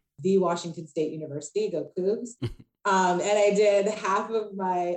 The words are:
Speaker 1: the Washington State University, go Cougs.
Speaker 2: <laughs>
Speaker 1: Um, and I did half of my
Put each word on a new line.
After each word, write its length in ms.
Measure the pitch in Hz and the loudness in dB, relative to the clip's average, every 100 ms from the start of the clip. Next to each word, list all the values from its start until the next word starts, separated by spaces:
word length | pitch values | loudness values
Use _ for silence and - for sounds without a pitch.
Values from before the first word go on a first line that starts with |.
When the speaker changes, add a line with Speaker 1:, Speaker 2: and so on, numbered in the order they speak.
| _ - | _ -4
Speaker 1:
the 200 | 175 196 | 2 4
Washington 500 | 175 170 170 165 160 | 4 0 -4 -10 -8
State 240 | - 156 | -4 -4
University, 580 | 156 147 143 - 202 214 | -4 -8 -10 -6 -4 -2
go 220 | 165 143 - | -4 -6 -4
Cougs. 340 | 185 233 240 - | -2 -2 -6 -8
Speaker 2:
<laughs> 80 | 123 - - _ 202 | -8 -8 -20 _ 0
Speaker 1:
Um, 340 | 190 185 175 | 2 2 2
and 180 | 190 208 | 2 4
I 140 | 202 | 4
did 340 | 190 208 202 196 | 4 4 4 2
half 420 | - 196 202 226 | -2 -2 -2 0
of 260 | 226 208 196 | -4 -4 -4
my 400 | 185 180 175 | -2 -2 -2